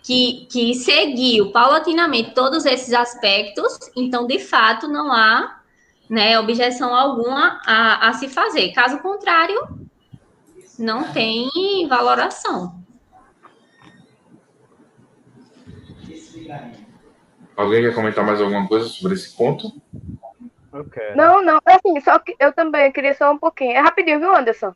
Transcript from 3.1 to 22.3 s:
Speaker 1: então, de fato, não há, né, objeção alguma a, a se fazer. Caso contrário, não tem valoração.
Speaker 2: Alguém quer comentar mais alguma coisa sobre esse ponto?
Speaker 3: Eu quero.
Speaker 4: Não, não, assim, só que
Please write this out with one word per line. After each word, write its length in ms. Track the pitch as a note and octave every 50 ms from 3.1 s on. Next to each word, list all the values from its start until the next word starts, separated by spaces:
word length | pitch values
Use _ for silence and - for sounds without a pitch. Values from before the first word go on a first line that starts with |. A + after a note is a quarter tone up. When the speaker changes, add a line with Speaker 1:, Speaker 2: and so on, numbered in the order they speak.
| - - - G3+ G3 G#3 G#3+ - - - F4+ B4+ - - - - _
Speaker 1:
então, 320 | B3 B3+ B3+ B3 A#3+ A#3+
de 120 | A#3+ C#4 G4
fato, 500 | - - - C4 A3 A3 A3+ A3+ E4 D4
não 240 | D4 D4 D4+ C#4+
há, 480 | B3+ A3+ A3 G#3+ A3+ C4 G#4 - - _ _ _ _ _ _ _ _ _ _ _
né, 300 | A3 A3+ G#3 A3 A3+ A3+
objeção 560 | G#3+ G#3+ A#3 A#3 B3 B3 B3 B3+ C4+ B3 B3
alguma 680 | B3 C4+ C#4+ C4+ A3+ A#3 B3 C4 C#4 D#4+ F4+ F4+ - -
a, 420 | - A3 A3 A3+ A3 G#3 - - A3+
a 40 | B3
se 140 | B3+ C4+ C4+
fazer. 440 | - E4+ G4+ A4+ E4 D4 F#3+ F3
Caso 260 | F3+ C4 A#3+ C4 C#4 C#4+
contrário, 600 | - F#4 G4+ G#4 - F#4+ E4+ E4 E4 F4 G4 A#4+ D5+ C#5+ - - - - _ _ _ _ - - _ _ _ _ _ _ _ - - _ - -
não 340 | A3+ A3+ A3 A#3+ D#4 -
tem 380 | - D4 A3+ A3 A3 A#3 A#3+ C4 - E4+ F#4+ G4 G4+ F#4+ E4+ C#4
valoração. 920 | B3+ A#3+ A#3+ B3 B3 B3 - F#4+ - - - G#4+ D#4 F#3+ F3+ F3 E3+ - - _ _ _ _ _ _ - _ _ _ _ _ - _ _ _ _ _ _ _ - _ _ - _ _ _ _ _ - - _ _ _ _ _ _ _ _ _ _ _ _ _ _ _ _ _ _ _ - - _ _ _ _ - - - - - - - - - - D#4+ - - E3 D#3+ D#3+ D3+ C#3+ - - - - - - - - _ _ _ _ _ _ _ _ _ - _ _
Speaker 2:
Alguém 260 | G#2 G#2 G2+ G#2+ A#2
quer 120 | A#2+ A#2+ A#2
comentar 300 | A#2 G#2+ G#2+ G#2+ A2+ G#2
mais 160 | G#2+ G#2 G2+
alguma 260 | G#2 G2+ G2+ G2+ G2 G2
coisa 180 | G#2+ A2+ A#2 A#2
sobre 260 | - - F#2 F#2 G2
esse 200 | F#2 - - -
ponto? 360 | - A#2 C3 D3 - - G#3+ C4+ D4 _ _ - - - - - - - - _ _ A#3+ A#3+ _ _ _ _
Speaker 3:
Eu 120 | - C#3+ D3 -
quero. 280 | - B2 A2 G#3 G#3
Speaker 4:
Não, 260 | C#4+ D#4 E4+ F4+ G4+
não, 160 | F#4+ E4 D#4 D#4 _
assim, 340 | E4+ F#4 F#4 _ G4+ D#4+ C#4+
só 180 | - - D4 E4
que 180 | - -